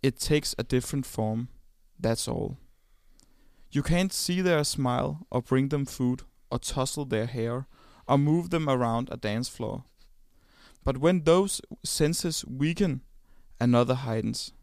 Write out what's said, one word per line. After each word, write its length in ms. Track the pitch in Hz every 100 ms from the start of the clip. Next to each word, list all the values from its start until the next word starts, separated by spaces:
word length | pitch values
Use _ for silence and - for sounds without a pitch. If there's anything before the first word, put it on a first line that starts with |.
It 160 | 135 -
takes 360 | - 151 - -
a 60 |
different 420 | - 127 - 143 127
form, 420 | - 110 113 123 - - _ _ _
that's 280 | 113 117 -
all. 280 | - - 131 - _ _ _ _ - _ _ - _ -
You 120 | 147
can't 300 | - 170 190
see 280 | - - 180
their 240 | 185 165
smile 640 | 147 - 131 123 - 151 -
or 120 | 127
bring 260 | - 131 135
them 180 | 143 135
food 360 | - 127 127 - _ _
or 80 | 123
tussle 460 | - - 131 -
their 220 | 139 113 117
hair 400 | 123 113 123 135 - - - -
or 100 | 139
move 320 | 147 165 175
them 180 | 170 151
around 400 | 131 120 113 127
a 60 | 120
dance 320 | 107 107 123
floor. 360 | - 110 - - _ - - - _ _ _ - -
But 140 | - 131
when 240 | 156 185
those 360 | 151 170 196 - - -
senses 600 | - - 151 170 175 156
weaken, 560 | - 131 151 165 196 131 - - _ - - -
another 340 | 120 120 123
heightens. 580 | 127 131 107 110 113 - -